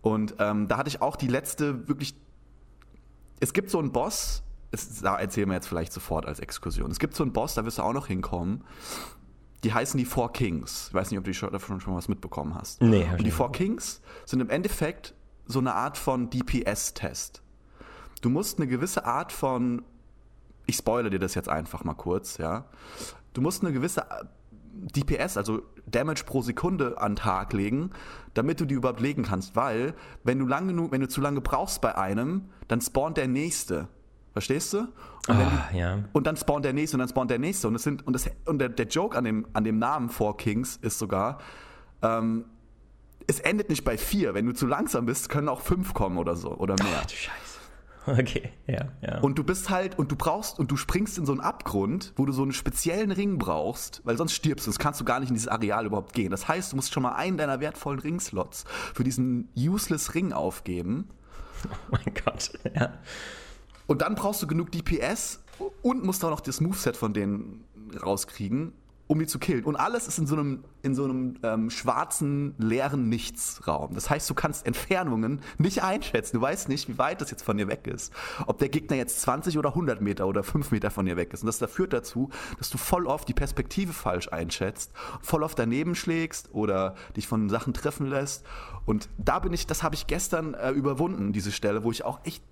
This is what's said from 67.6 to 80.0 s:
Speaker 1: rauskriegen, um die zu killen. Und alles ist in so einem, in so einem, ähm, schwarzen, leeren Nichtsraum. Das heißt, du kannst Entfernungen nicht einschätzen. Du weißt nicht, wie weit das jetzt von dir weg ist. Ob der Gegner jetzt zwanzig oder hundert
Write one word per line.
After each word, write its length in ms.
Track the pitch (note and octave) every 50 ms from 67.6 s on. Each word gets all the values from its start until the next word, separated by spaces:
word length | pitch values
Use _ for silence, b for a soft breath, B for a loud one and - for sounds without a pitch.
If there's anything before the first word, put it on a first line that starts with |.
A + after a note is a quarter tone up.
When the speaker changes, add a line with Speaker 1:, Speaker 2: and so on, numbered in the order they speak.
| - - - G#2 A2 A2 G#2+ G#2
Speaker 1:
rauskriegen, 720 | - F#2 G2+ F#2+ - - - - G#2 G2 A2+ C3+ D#3+ E3 - - - - - - - -
um 120 | D3+ D#3
die 80 | D#3+ D#3
zu 100 | - C3+
killen. 240 | - - E3+ B2 G#2
Und 140 | D3+ D3
alles 320 | - C#3 G3 A#3 A#3 A#3 -
ist 100 | - -
in 80 | D#3+
so 80 | C#3 D3+
einem, 300 | D#3 D3 C#3+ C3+ C3 - - - - -
in 140 | C#3 C3+
so 80 | B2+ C#3
einem, 320 | C3+ C3 C3 B2+ B2+ B2 - -
ähm, 260 | A#2 A2 A2 A2 A2+
schwarzen, 840 | A#2+ - - C3+ A#2+ B2 - - - - D#3 C#3+ C#3+ C#3+ C#3+ C#3+ C#3+ -
leeren 500 | A2 A2+ A#2 B2+ C3+ C#3+ C#3 C#3+ B2 A2+
Nichtsraum. 840 | A#2 A2+ - - - - - - - - - - D#2 D2 D2 D2 -
Das 160 | G#2 - -
heißt, 180 | D3+ B2+ - -
du 60 | C3+
kannst 320 | - - D#3 D3 - -
Entfernungen 720 | - B2 - - - F#3+ F3+ F#3 D#3 A#2+ A2 A2 A2+ D3 C#3 B B B B
nicht 260 | D3+ F#3+ F#3+ - F3+
einschätzen. 540 | F#3+ F#3+ C4 - - - D#3 C#3+ - - A#2
Du 40 | A#2
weißt 260 | C3+ D#3+ G3 - -
nicht, 200 | C3 C#3 - -
wie 100 | A#2 -
weit 220 | B2+ D3 D#3+ -
das 100 | D3+ -
jetzt 140 | - - -
von 120 | - G#2+
dir 120 | G#2 G#2+ F#2+
weg 180 | - - -
ist. 260 | - - - - - B B B B B B C#3+ B
Ob 100 | - -
der 100 | C#3+ C3+
Gegner 280 | - D#3 D#3 - D3
jetzt 240 | C3 B2 B2 - -
zwanzig 360 | - - B2+ C#3+ D#3 F#3 D#3+
oder 200 | D3+ D3+ C#3+ C3+
hundert 240 | F3 F3 C#3+ A#2+ G2